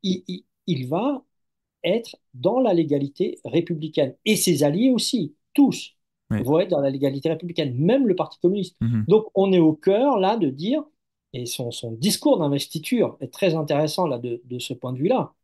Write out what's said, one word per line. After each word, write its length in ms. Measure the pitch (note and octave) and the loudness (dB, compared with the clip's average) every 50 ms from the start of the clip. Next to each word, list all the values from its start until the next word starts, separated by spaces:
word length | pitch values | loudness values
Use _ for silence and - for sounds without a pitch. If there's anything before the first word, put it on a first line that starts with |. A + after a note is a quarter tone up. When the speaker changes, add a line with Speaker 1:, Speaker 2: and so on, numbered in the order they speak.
| - | 0
Speaker 1:
Il, 180 | G3 F#3 F#3 - - | -2 -2 -2 -4 -10
il, 160 | F3+ F3+ _ _ _ _ _ - | -12 -12 _ _ _ _ _ -4
il 180 | F3 C3 C3 | -2 -2 -2
va 380 | B2 C#3+ E3+ A3 C4+ D4 B3+ - _ _ _ _ _ _ _ _ _ _ _ _ | -4 -2 -2 -2 -2 -4 -4 -8 _ _ _ _ _ _ _ _ _ _ _ _
être 340 | - F#3 A#3 - - - _ _ _ _ | 0 0 0 -2 -6 -18 _ _ _ _
dans 280 | B2+ B2 F3 G#3+ B3+ | -2 0 0 2 2
la 120 | C4 A3+ F#3+ | 2 2 2
légalité 680 | E3+ E3 C#3+ C#3+ C#3 C#3 C#3 - - F#3 - - - _ | 2 2 2 0 0 -2 -4 -4 -4 -4 -4 -4 -8 _
républicaine. 720 | - - E3+ E3+ - E3+ D#3 D3+ D#3 - - D3 C3 C3 _ _ | -2 -2 -2 0 0 -4 -6 -6 -6 -2 -2 -2 -2 -2 _ _
Et 120 | G#3 G#3+ | 0 0
ses 260 | F#3+ - - E3+ C#3 D3 | 2 2 2 2 2 2
alliés 280 | C#3+ D3 F3+ A#3 C4+ | 2 2 2 2 2
aussi, 440 | B3+ A3+ - - - A#3+ F3+ - - _ _ _ _ | 2 2 0 -2 -2 -2 -2 -4 -8 _ _ _ _
tous, 440 | - C#4+ B3+ - - - - _ _ _ _ _ _ _ _ | 4 4 4 4 -2 -8 -14 _ _ _ _ _ _ _ _
Speaker 2:
Oui. 120 | - G#2+ G2 | -4 -2 0
Speaker 1:
vont 160 | A#2+ D3 D#3+ | 2 2 2
être 100 | F#3+ G3 | 2 2
dans 100 | F3+ D3 | 0 0
la 80 | C#3 C#3 | 0 0
légalité 400 | C3+ C#3 C3+ C#3 C3+ C#3 C3+ D#3+ | 0 0 -2 -2 -2 -2 -2 -2
républicaine, 460 | E3 D#3 F3+ F3 E3+ - D#3 C#3 B2 | -2 -2 -6 -8 -4 -4 -4 -2 0
même 300 | B2 D3 F3 A#3 C#4 C#4 | 0 2 2 4 4 4
le 100 | A3+ F3+ | 2 2
Parti 220 | - D#3 - - _ | 0 -2 -6 -6 _
communiste. 360 | _ F3 F#3 G#3 F#3+ - _ _ | _ 0 2 2 -4 -6 _ _
Speaker 2:
Mhm. 240 | - A#2 A#2 A2 G#2+ A2 | -2 0 0 0 2 4
Speaker 1:
Donc, 180 | F#3 G#3+ G#3+ - _ | 4 4 4 2 _
on 180 | G3 F#3+ G3 F#3+ | 0 2 4 4
est 60 | F3+ | 6
au 160 | E3 D#3 D#3 | 6 4 4
cœur, 440 | D#3 - F#3+ G3 G#3 B3+ D4 C4+ G#3+ | 2 0 2 2 4 2 2 2 2
là, 200 | F#3+ F#3+ A3 A#3+ | 2 2 2 0
de 100 | F#3 C#3+ | 0 -2
dire, 340 | C3 C#3 D#3 G#3 C4 D#4 D4+ _ _ _ _ _ _ _ _ _ - | -2 -4 -4 -2 -2 -4 -4 _ _ _ _ _ _ _ _ _ -12
et 100 | C3 B2 | -12 -10
son, 260 | A#2 - - C3 A#2 | -10 -8 -8 -8 -8
son 220 | A#2 - - A#2 A2+ | -8 -10 -10 -10 -10
discours 460 | A2+ B2+ G#3 C#4 - - D#4 C#4 G#3 | -4 -2 -2 -2 0 2 2 2 2
d'investiture 800 | D#3+ C#3+ C#3 C#3 - - - E3 D3 - - A#3+ F#3+ - - _ | 2 0 0 -2 -4 -6 -10 -10 -6 -2 0 0 0 0 -2 _
est 120 | - B2+ - | -14 -14 -8
très 220 | - - F#3 D#3 | -2 -2 0 0
intéressant, 520 | D#3+ D3+ C#3+ D#3 C#3+ D#3 D3+ D3+ - F#3 | 0 -2 -2 0 0 0 -2 0 -2 -2
là, 120 | E3 C3+ A#2+ | -2 -2 -4
de, 220 | A#2+ B2 A#2 A#2 - | -6 -8 -8 -8 -10
de 140 | B2 B2 B2 | -10 -12 -10
ce 140 | - - B2 | -8 -10 -10
point 200 | A#2+ - B2+ B2+ | -10 -8 -10 -6
de 40 | B2 | -4
vue-là. 360 | C#3 F#3+ B3+ B3 D#3+ - _ _ | 0 0 0 0 -2 -4 _ _